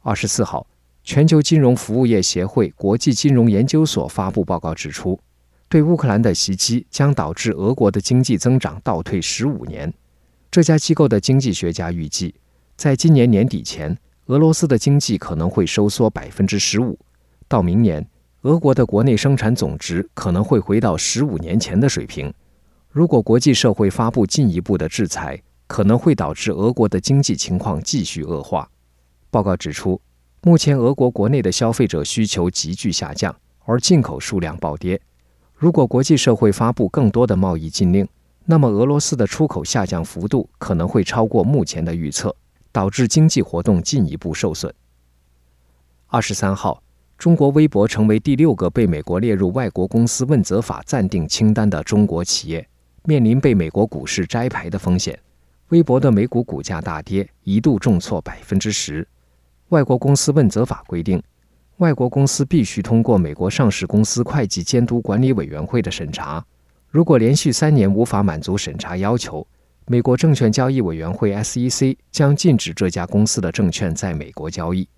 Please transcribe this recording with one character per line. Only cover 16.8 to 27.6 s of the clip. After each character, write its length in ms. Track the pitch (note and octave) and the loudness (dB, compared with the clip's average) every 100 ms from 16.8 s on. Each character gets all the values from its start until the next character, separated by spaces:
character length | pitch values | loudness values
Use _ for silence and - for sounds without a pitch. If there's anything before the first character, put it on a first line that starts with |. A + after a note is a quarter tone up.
五。 180 | A#2+ - _ _ _ _ _ | -4 -6 _ _ _ _ _
到 140 | A2+ | 0
明 220 | F2 F#2+ | 2 2
年， 240 | A#2 D2+ - _ _ _ | 2 0 -8 _ _ _
俄 160 | B2+ E3 | 0 2
国 160 | D3 | 2
的 100 | C3 | 2
国 200 | A#2+ G2+ | 2 2
内 120 | C3 A2+ | 2 2
生 200 | C3+ C#3 | 2 0
产 180 | A2 | 0
总 240 | B2 D#2+ D2+ | -2 -2 -6
值 300 | - E2+ G2 | -6 -6 -6
可 180 | - G2+ | -6 -2
能 100 | F2 | 0
会 160 | G#2+ A#2+ | 2 0
回 220 | - G#2 | 2 0
到 160 | A2+ D#2+ | 0 -2
十 260 | - A#2 | -4 -2
五 160 | D3 F2+ | -2 -4
年 220 | D#2+ G2 | -2 -2
前 180 | - F#2 | 0 0
的 100 | C3+ | 0
水 160 | - | 0
平。 280 | C2 - C#2+ - _ _ _ _ _ | -8 -10 -10 -12 _ _ _ _ _
如 160 | C#3+ E3+ | 0 2
果 160 | C3 | 2
国 160 | G#2+ A#2 | 4 2
际 160 | C3+ | 4
社 180 | B2+ B2 | 2 2
会 160 | G2+ G2+ | 2 0
发 220 | - A#2 | 0 -2
布 160 | A#2 G2 | 0 0
进 240 | - C3 | 2 0
一 100 | F2 | 0
步 160 | F2 F#2+ | -2 -2
的 120 | D#2 | -2
制 180 | - F#2+ | -4 -4
裁， 340 | - D2 C#2 _ _ _ | -4 -10 -12 _ _ _
可 160 | - | -2
能 120 | G2 A#2+ | 2 4
会 160 | - | 2
导 220 | C3+ D2+ | 0 -2
致 160 | D2+ - | -4 -6
俄 220 | E2 G#2+ | -2 -2
国 160 | B2 A2 | 2 0
的 120 | F#2+ | 0
经 220 | - C#3 | 2 2
济 140 | C#3 F#2 | 2 -2
情 200 | - | -2
况 240 | F2+ | -4